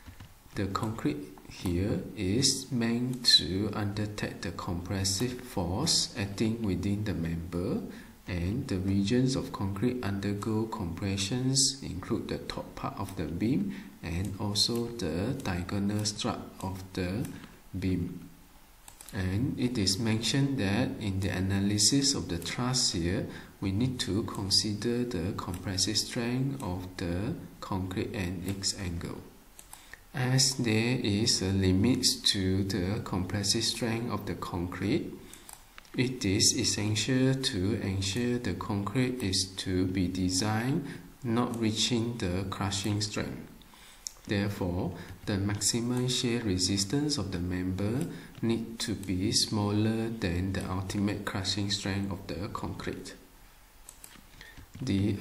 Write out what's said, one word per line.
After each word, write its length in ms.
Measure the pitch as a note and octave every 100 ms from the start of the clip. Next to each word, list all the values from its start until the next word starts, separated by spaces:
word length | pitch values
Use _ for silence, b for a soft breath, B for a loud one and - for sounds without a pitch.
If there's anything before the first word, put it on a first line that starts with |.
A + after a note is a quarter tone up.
| B B - - -
The 140 | - G2
concrete 580 | G2 A2 A2 D3 - - - -
here 500 | - F#2+ F2 G2+ E3 - G#2+
is 560 | F#2 A2 C#3 - -
meant 540 | B2 A#2 A#2 B2+ B2+ - -
to 340 | - F#2+ G#2+
undertake 680 | G#2+ G2+ G2+ G#2+ G2+ - -
the 120 | G2+
compressive 880 | - - E2+ - G2 F#2+ - B2 -
force 720 | - - E2+ G2 D#3+ - - -
acting 440 | G2+ G#2 A2+ A2+
within 420 | G#2+ E2+ G2 G2+
the 80 | G#2+
member 680 | E2 E2 E2 E2+ E2+ G2 G#3 - B B B -
And 400 | F2+ F2 B2 -
the 100 | F#2
regions 580 | G2 G2 G2+ B2 C3 -
of 160 | -
concrete 500 | - G2 G2+ B2 B2
undergo 640 | G#2 G2 G2+ G2+ A2 A2
compressions 1160 | A2+ - F2 E2 G2 G2 - B2 B2+ C3+ - -
include 460 | E2+ E2+ - A2 -
the 100 | -
top 360 | - - -
part 240 | - - -
of 180 | G#2 -
the 80 |
beam 500 | D#2+ E2+ G#2+ D3+ - B B B
and 320 | E2+ E2+ G2+ F#2+
also 460 | G#2 G2+ - A#2 A#2
the 480 | - F2 D#2+ A2+ C3+
diagonal 640 | - F2+ F2 G2+ G2+ G#2
strut 360 | G#2 - A#2 - - -
of 220 | G2 F#2+ -
the 320 | - F2+ G#2 - B B B B F#2+
beam. 520 | F#2 F#2+ - - - - - - - - - - -
And 460 | G2+ F#2 G2 C#3 -
it 180 | B2 A2
is 200 | F#2 -
mentioned 600 | A2 A2 - C#3 C#3 A#2
that 300 | G2 G#2 C3+ -
in 200 | G#2 F#2+
the 80 | F#2+
analysis 840 | F2+ F#2+ G2 G2 G#2 - C#3 C3+
of 140 | - E2
the 100 | E2+
truss 540 | - - B2 C3 -
here, 340 | F#2 F2 G#2 E3+ B B B
we 100 | G2+
need 300 | F#2+ B2+ B2
to 240 | - F#2+
consider 800 | G2+ - F#2+ - G#2+ G2+ A#2+ A#2+
the 280 | A#2+ F2+ F2 A2+
compressive 600 | - F2+ G#2 F#2+ G#2 G#2+
strength 680 | - A#2+ A#2 B2+ C#3 C3+
of 260 | G#2 F2+ F#2 -
the 380 | F2 F2 G2 E2 - -
concrete 520 | - F#2+ F#2 G2+ F#2+
and 320 | G#2+ F2 F2+ F#2
its 280 | G2 G2 -
angle. 400 | F#2 E2+ - - - - - - B B B B B
As 420 | D3+ B2+ C3 -
there 440 | - A#2+ A2 A#2 B2+
is 400 | A#2 G2+ A#2 -
a 100 | F#2+
limit 540 | G2 F#2 F#2 A2+ C3 - -
to 400 | - G#2 F#2+ F#2+
the 360 | G2 G#2 F2+ A2
compressive 600 | - G2+ G2 G#2 G2+ A#2
strength 480 | A2 - A#2+ A#2 -
of 140 | G2+ -
the 80 |
concrete, 800 | E2 - F2+ F2 - G2+ D3 - - B B B B B B - -
It 280 | B2 B2+
is 340 | G2 G#2 - A#2+
essential 760 | G2+ - G#2 G#2 - B2+ C3
to 460 | C3+ - F#2+ F#2+ A2+
ensure 580 | G2+ F#2+ F#2+ B2 A#2+ B2
the 160 | A2
concrete 680 | E2+ - G2+ G2+ C3 B2+ B2+
is 220 | G2 F2+ - -
to 240 | G2 F#2 F2+
be 220 | G2 F2+
designed 800 | F#2 F#2 F#2 G#2+ A2 B2 D#3+ B B B B
not 340 | A#2 A2+ B2 A2+
reaching 580 | A2 G#2+ - A#2+ A#2+ A#2
the 280 | F#2 F2+ G2
crushing 500 | - G2 G2 G#2+ G#2
strength. 480 | G#2 - D2 C2 - - B B B B B B -
Therefore, 640 | G2+ G2 G2+ F#2 F2 D#3+ - B B -
the 120 | G2+
maximum 720 | G2 G2+ - A#2+ A#2+ B2 B2+
shear 320 | B2+ B2 A#2
resistance 760 | A2 F2+ F#2 G2+ - C#3+ D3+ C#3+
of 140 | F#2+
the 80 | F#2
member 720 | F2+ F2+ F#2 F#2 G2+ B2+ E3+ B B B
need 380 | A2+ A2+ A2+ -
to 140 | - G2
be 340 | G2 F#2 F2+
smaller 800 | - - G#2 G#2 G#2 A2 A2+ A2+
than 440 | A2+ F#2+ E2+ F#2+
the 160 | F#2 -
ultimate 560 | F#2 F#2+ G#2 G2+ G2
crushing 460 | - G#2 F#2 G#2+ G2+
strength 400 | G2+ G2+ G2 F#2+
of 160 | F2 -
the 220 | E2+ G2+
concrete. 640 | - F2+ - - - - - - - - - - - - - B B B B B B B -
The 340 | C3 G2 G2+ G2